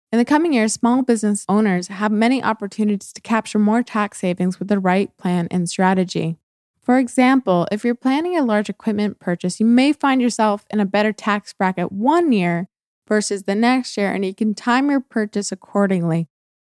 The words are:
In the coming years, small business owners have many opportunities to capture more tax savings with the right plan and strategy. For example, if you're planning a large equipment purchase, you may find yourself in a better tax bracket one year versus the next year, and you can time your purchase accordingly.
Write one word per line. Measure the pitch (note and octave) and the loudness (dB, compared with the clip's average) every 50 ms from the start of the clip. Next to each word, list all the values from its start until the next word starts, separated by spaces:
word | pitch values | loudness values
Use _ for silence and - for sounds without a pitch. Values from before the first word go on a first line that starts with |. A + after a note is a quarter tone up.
| _ - A3 | _ -2 0
In | A#3 | 0
the | A#3+ | 2
coming | - D4 D4+ E4+ E4+ C#4 | 2 2 2 2 2 2
years, | A3+ G#3+ A3 | 2 0 0
small | - - - A#3 B3 C4 | -2 0 0 0 2 2
business | B3+ - A#3 G#3 A3 G#3 G#3 G3+ - - | 2 0 0 0 0 -2 -2 -2 -2 0
owners | G3 G#3+ A3 G3+ F3+ F3 F3+ - | 0 2 2 2 0 0 -2 -6
have | G3+ F#3 G#3+ G#3+ | -8 -4 -2 -2
many | G#3+ G#3 A3+ A#3+ C4+ B3+ | 0 2 2 2 2 0
opportunities | - G#3 A3 - G#3 F#3+ - - G#3+ G#3 G#3 G3 - - | 0 -2 -4 -4 -6 -10 -4 -2 -2 0 -2 -2 -6 -12
to | - - | -20 -12
capture | - - A3+ A3 - - - G#3+ | -6 -2 -2 -2 -2 -2 0 0
more | G#3 G#3 A3 A#3+ A#3+ | 2 2 2 2 0
tax | - - G#3+ G#3 G3+ - - | -2 -2 -4 -4 -4 -4 -4
savings | - F3+ F3 - F3+ F#3 F3+ - | -4 -4 -2 0 -2 -2 -2 -4
with | F#3+ G3 | -4 -2
the | G#3 G3 | -2 0
right | F#3+ F3+ F#3 G3 G3+ - _ _ | 2 2 2 2 0 -2 _ _
plan | - F#3 F3+ F3 E3+ - | -2 -2 0 0 -2 -2
and | - F3+ E3+ F3 | -2 -2 -4 -2
strategy. | - - F#3 F#3 F#3+ F#3+ F3+ F3+ - E3+ E3 E3 E3 - _ _ _ _ _ _ _ _ | -2 0 2 2 2 2 0 -2 -2 -4 -4 -4 -6 -8 _ _ _ _ _ _ _ _
For | _ - B3 C4 | _ 2 2 2
example, | B3+ B3 - B3+ B3+ B3+ C4+ C4 - G3 F3+ F3 E3 - | 2 0 0 2 4 4 4 2 2 2 2 2 2 0
if | G3+ G#3+ - | -2 -2 -2
you're | A#3+ A#3+ | -2 -2
planning | - - C4 C4+ D4+ E4 F4+ F4+ E4 | -2 0 0 0 0 0 -2 0 0
a | C4+ | 0
large | A3+ G#3 G#3 G#3 - | 2 0 0 -2 -2
equipment | G3 _ - A3+ G#3 G3+ G#3 G3+ - _ | -6 _ -4 -4 -2 0 -2 -2 -4 _
purchase, | - F#3 F3 - - F3+ - - | -4 -4 -4 -2 -2 -4 -2 0
you | G#3+ | 2
may | A3+ A#3+ B3 C4 D4 | 4 4 4 4 4
find | D4 - - C4+ C4 C4 | 2 0 0 0 2 2
yourself | A#3+ A#3+ - - A3 G#3+ G3+ G3+ _ - | 0 0 0 0 0 0 0 -2 _ -6
in | - G#3+ | -4 -2
a | G3+ | -2
better | F#3+ G3+ G#3 G#3 G#3+ | 0 0 0 0 0
tax | G#3 - - G#3+ G3+ G#3 - - | -2 -4 -2 -2 -2 -2 -4 -8
bracket | - - G3 F#3 F#3 F3 F3+ - | -6 -2 -2 -2 0 -2 -4 -4
one | - G3 A3 C4+ D#4 F4 F4 D4+ | -4 -2 0 2 2 2 2 2
year | A#3 G3 F3 E3+ E3+ E3+ F#3 - _ _ _ _ _ _ _ - | 2 2 2 0 0 -2 -4 -8 _ _ _ _ _ _ _ -2
versus | G#3+ G#3+ G#3 - G3+ G3 G3+ | -2 0 0 -2 -6 -6 -4
the | G3+ G3 | -4 -2
next | G#3+ A#3 A#3+ B3+ C4 B3 - - G#3+ | 0 2 2 2 0 -2 -4 -4 -4
year, | G3+ F#3+ | -2 -2
and | - G3 G3 | -2 -2 -4
you | F#3+ G3 | -4 -4
can | - A3 G#3+ G3+ | -2 -2 -2 -2
time | - - B3 A#3+ C4 C#4 C#4+ | -4 -2 0 0 2 2 2
your | C#4 C4+ | 0 -2
purchase | B3+ _ - A#3 G#3+ G#3 - G3+ G3+ - | -2 _ -4 -4 -4 -2 -4 -6 -6 -6
accordingly. | F#3+ - _ - - G3+ G3+ F#3+ F#3+ F3+ E3+ E3+ D#3+ E3+ E3 - _ _ _ _ _ _ _ _ _ | -8 -12 _ -4 0 0 2 2 2 0 0 0 0 -2 -2 -4 _ _ _ _ _ _ _ _ _